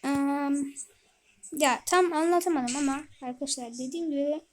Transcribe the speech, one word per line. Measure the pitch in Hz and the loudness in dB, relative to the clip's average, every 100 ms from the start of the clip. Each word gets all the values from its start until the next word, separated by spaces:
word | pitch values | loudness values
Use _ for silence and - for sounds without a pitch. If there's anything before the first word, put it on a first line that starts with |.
Eee, | - - 277 285 285 285 277 - - _ _ _ _ _ - | -2 0 0 0 0 0 -2 -8 -16 _ _ _ _ _ -14
ya | 302 285 240 - | 0 2 2 2
tam | 359 349 | 4 4
anlatamadım | 311 330 349 359 302 147 269 | 2 4 4 4 0 0 0
ama | 285 277 302 - | 0 -2 -8 -12
arkadaşlar | 254 254 277 269 240 | -10 -6 -6 -4 -6
dediğim | 240 262 330 330 | -8 -8 -4 -2
gibi | 277 285 302 _ | 0 0 -2 _